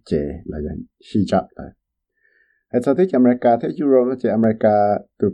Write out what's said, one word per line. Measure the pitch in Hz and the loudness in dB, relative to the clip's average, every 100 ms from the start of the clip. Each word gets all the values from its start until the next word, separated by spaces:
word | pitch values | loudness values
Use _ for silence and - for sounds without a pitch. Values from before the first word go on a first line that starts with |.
chè | - 76 71 80 | -6 -4 -4 -10
là | - 76 | -12 -10
dành | 76 82 - _ | -10 -10 -16 _
xì | - 107 92 | -6 -2 0
chặt | 95 - - | -2 -4 -14
lại. | - - _ _ _ _ _ _ _ _ _ | -18 -20 _ _ _ _ _ _ _ _ _
Hết | 123 | -4
sau | 139 | 0
thế | 139 190 | 0 0
America, | 127 123 123 123 117 | 2 2 2 2 0
thế | 160 - | -2 -4
Europe | 147 131 123 | 2 2 2
nó | 131 | -2
chỉ | 113 | -2
America | 110 110 110 110 104 104 101 - - | 0 0 2 2 2 2 -2 -6 -4
từ | 101 | -4